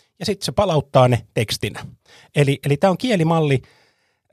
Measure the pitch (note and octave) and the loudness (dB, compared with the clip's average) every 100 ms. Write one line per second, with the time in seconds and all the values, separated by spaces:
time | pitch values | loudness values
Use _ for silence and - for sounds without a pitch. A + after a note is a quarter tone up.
0 | _ _ F#3+ G3 - C#3 G3+ D3+ - C3+ | _ _ -8 -6 -4 -2 0 -2 0 2
1 | B2+ A#2 - - G#2+ - G#2+ - - - | 4 2 -4 -6 -6 -6 -8 -10 -16 -20
2 | _ - _ D3+ C#3 C#3 C#3+ C#3+ G3 F3 | _ -20 _ -2 0 -2 -4 0 0 0
3 | B3+ G3 D#3+ E3 D3+ C3 - _ _ _ | -2 0 0 0 0 -2 -4 _ _ _
4 | _ _ _ | _ _ _